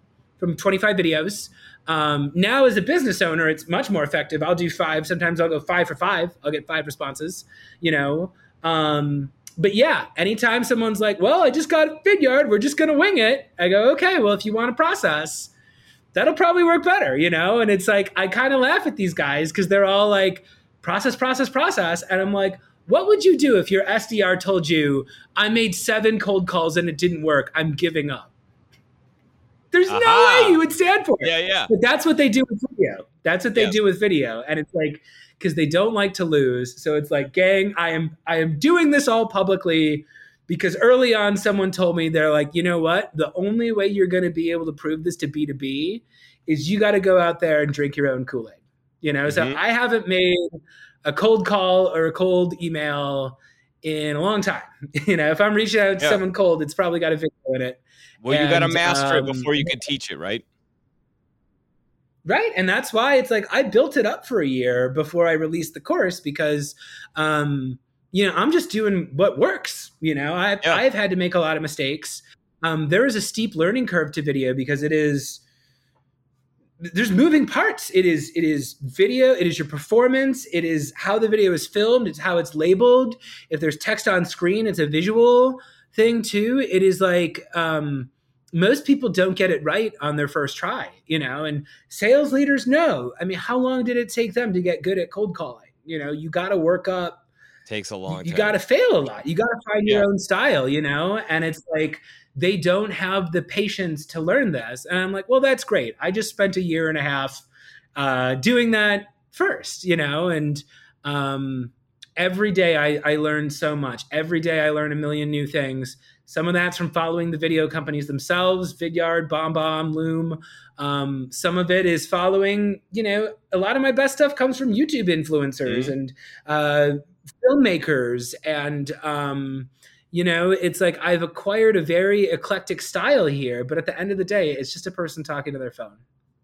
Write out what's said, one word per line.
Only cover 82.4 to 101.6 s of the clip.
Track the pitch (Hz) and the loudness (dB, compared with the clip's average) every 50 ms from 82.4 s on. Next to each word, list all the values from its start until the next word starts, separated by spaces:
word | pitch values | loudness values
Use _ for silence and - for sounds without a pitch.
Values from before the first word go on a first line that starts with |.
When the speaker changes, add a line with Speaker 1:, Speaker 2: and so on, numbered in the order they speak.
| 165 170 - | -2 -2 -4
Speaker 1:
labeled. | 151 156 175 190 190 240 247 247 254 262 233 233 - - - - - - - | -2 2 2 4 6 6 6 6 6 4 2 -2 -10 -16 -20 -20 -20 -12 -8
If | 160 147 | -6 -4
there's | 165 156 147 156 | -2 -2 -4 -4
text | - 220 214 - - 220 | -4 -4 -4 -2 0 0
on | 190 180 170 | 0 0 0
screen, | - - - 175 175 196 220 220 | -2 -4 -4 -2 0 0 0 -2
it's | 214 175 - | -2 -2 -2
a | 151 147 | -2 0
visual | 147 156 175 202 220 233 233 240 247 247 254 262 262 254 - - _ _ _ _ _ | 0 0 0 0 2 4 4 6 6 6 4 4 2 -4 -12 -20 _ _ _ _ _
thing | - 220 233 233 226 | 2 2 2 2 0
too. | 214 - - 202 208 226 254 277 | -2 -2 -2 -2 0 0 0 0
It | 254 196 185 190 190 | 0 0 2 4 4
is | 190 180 156 | 4 4 4
like, | 190 185 180 180 175 160 - - - - - | 2 2 2 2 0 0 -4 -8 -14 -8 -4
um, | 170 165 160 160 151 151 147 143 135 123 127 _ _ _ _ _ _ _ _ - | -4 -2 0 -2 -2 -2 -4 -4 -6 -8 -10 _ _ _ _ _ _ _ _ -2
most | 165 180 208 285 285 - | 2 2 4 2 2 2
people | - 277 285 254 214 | 2 2 2 2 -2
don't | 165 185 180 190 185 | 0 0 0 0 2
get | - 190 185 | 0 0 0
it | 170 135 151 | 0 0 -2
right | 156 160 208 226 214 - - | -2 -2 -2 -2 -4 -6 -6
on | 143 151 147 | -6 -4 -2
their | 147 147 143 | -2 -2 -2
first | - 160 143 139 - | -2 -4 -4 -4 -6
try, | - - 180 247 254 - - - _ _ - | -8 -8 -6 -6 -6 -10 -12 -16 _ _ -6
you | 160 156 | -4 -4
know, | 139 127 127 143 156 | -4 -4 -6 -6 -6
and | 156 151 143 147 - - - _ _ | -6 -6 -8 -8 -12 -18 -20 _ _
sales | - - 202 214 254 285 294 269 | -10 -2 2 4 4 4 4 2
leaders | 254 269 285 277 277 254 226 247 | 2 0 2 2 0 0 0 0
know. | 269 311 339 302 185 131 123 123 - - | 2 2 2 2 0 0 -4 -6 -8 -8
I | 175 | -6
mean, | 185 185 165 | -6 -6 -6
how | - - 240 254 | -6 -4 -2 0
long | 254 254 262 254 240 | 0 0 0 -2 -2
did | 247 240 240 | -2 -2 -2
it | 240 - | -4 -4
take | - 240 233 214 175 | -2 -4 -4 -2 -2
them | 240 240 220 180 | -4 -2 -2 -2
to | 180 | 0
get | 180 180 170 160 - | 2 2 0 0 0
good | 180 196 190 | -2 -2 -2
at | 170 - | -2 -4
cold | - 196 214 202 175 | -4 -4 -4 -4 -4
calling? | - 165 131 123 - _ _ _ _ _ | -6 -8 -10 -12 -14 _ _ _ _ _
You | 156 165 156 | -10 -8 -6
know, | 143 143 | -6 -6
you | 151 151 156 165 | -6 -8 -8 -6
gotta | 156 175 180 190 202 180 | -4 -4 -2 -2 0 0
work | 160 165 180 180 180 190 | 2 2 2 0 0 -4
up. | 185 180 175 170 - _ _ _ _ _ _ _ _ _ _ | -4 -4 -4 -6 -8 _ _ _ _ _ _ _ _ _ _
Speaker 2:
Takes | - 110 107 95 - | -10 -10 -8 -8 -8
a | 107 95 | -10 -10
long | 92 95 95 92 92 | -8 -8 -8 -8 -8
Speaker 1:
You | 170 | -6
Speaker 2:
time. | 165 - | -2 0
Speaker 1:
gotta | 208 214 214 185 | 0 0 0 -2
fail | - - 254 349 508 494 349 170 | -2 0 2 2 4 4 2 2
a | |
lot. | 139 123 107 - - | 0 -2 -6 -10 -8
You | 143 165 | -6 -2
gotta | 175 226 240 233 220 - 214 | -2 -2 -2 -2 -6 -6 -4
find | 208 214 208 208 | -2 0 2 2
your | 208 202 | 4 4
Speaker 2:
Yeah. | 202 | 4
Speaker 1:
own | 202 202 185 | 2 2 0
style, | 185 - 190 190 247 294 202 143 127 131 | 0 -2 0 0 2 2 2 2 2 0
you | 143 147 | 0 0
know? | 151 143 143 147 165 185 202 220 - - | 0 -2 -2 -2 -2 -2 -4 -4 -4 -4
And | 160 160 165 | -2 -2 -2
it's | 160 160 - | -4 -6 -8